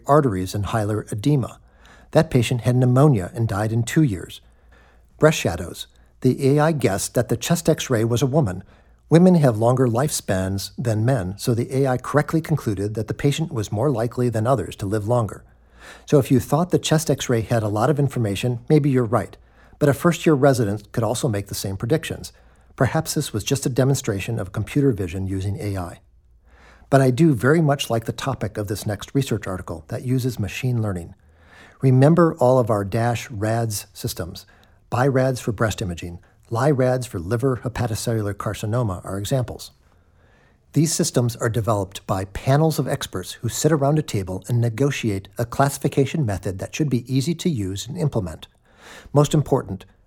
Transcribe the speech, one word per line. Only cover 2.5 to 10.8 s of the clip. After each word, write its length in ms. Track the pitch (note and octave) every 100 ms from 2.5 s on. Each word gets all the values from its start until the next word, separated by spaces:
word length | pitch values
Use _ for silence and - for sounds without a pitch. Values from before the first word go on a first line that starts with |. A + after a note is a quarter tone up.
| B2
had 140 | B2 B2
pneumonia 560 | B2+ B2+ D3+ A#2 F2
and 140 | A#2 A2
died 240 | G2 G#2+
in 100 | A2+
two 220 | A#2 E3
years. 380 | D3+ F2+ - - _ _ _ - _ _ _ -
Breast 220 | D#3 D#3
shadows. 480 | G#2+ F2 F2 - - _ _ _
The 300 | C3 - C3+
A 100 | D3
I 120 | D3+
guessed 440 | D#3 A2+ G2 - -
that 140 | A#2
the 80 | A#2
chest 300 | - E3+ -
x-ray 360 | D#3 - A#2
was 180 | A2+ A#2
a 60 | C#3
woman. 360 | D3 A2+ F#2 - - _ _ -
Women 260 | D#3 F#3 F3
have 220 | C#3+ G#2+
longer 300 | A#2 B2+ B2+
lifespans 800 | A2+ D3 - - F#2+ F#2+ G2 -
than 260 | -